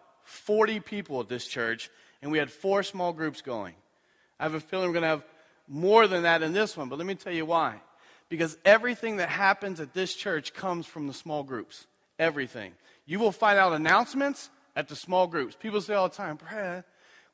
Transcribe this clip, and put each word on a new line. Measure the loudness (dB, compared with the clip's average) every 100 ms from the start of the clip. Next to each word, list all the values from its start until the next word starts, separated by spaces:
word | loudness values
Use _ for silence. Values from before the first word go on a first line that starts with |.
| _ _ -20
forty | -12 0 2 2 0
people | -6 -10 -6 -6
at | -6
this | -8 -8
church, | -4 -4 -4 -8 _ _ _
and | -2
we | -2
had | -2
four | -4 0 0
small | -2 -2 -4
groups | -2 -6 -6
going. | -8 -8 -8 -14 _ _ _ _ _ -6
I |
have | -4
a | -6
feeling | -6 -4 -2
we're |
gonna | 0 0
have | 0 -4 _ _ _ -12
more | -2 4 6 6
than | 4
that | 4 4
in | 2
this | 0 0 -4
one, | -8
but | -6
let | -8
me |
tell | -8 -6
you | -6 0
why. | 0 0 -4 -18 _ _ _ -8
Because | -4 -4 2
everything | 6 6 6 -4 -4 -2
that | -2
happens | 2 2 2 -2 -8
at | -8
this | -4 -4
church | -4 -4 -4 -4
comes | -8 -6 -6
from | -8 -8 -8
the |
small | -8 -6 -6
groups. | -4 -8 -10 -16 -20 _ _ -2
Everything. | 0 0 -6 -8 -12 -14 _ _
You | -8 0
will | 0
find | 4 4 6
out | 6
announcements | 4 4 4 4 -2 -2 -4 -12 _ _
at | -8 -8
the | -10
small | 0 2 2
groups. | 0 -6
People | -8 -4 -4
say | -2
all | 0 0
the |
time, | -2 -10 -10
"Brad, | -10 -8 -6 -8 -12 _ _ -20 _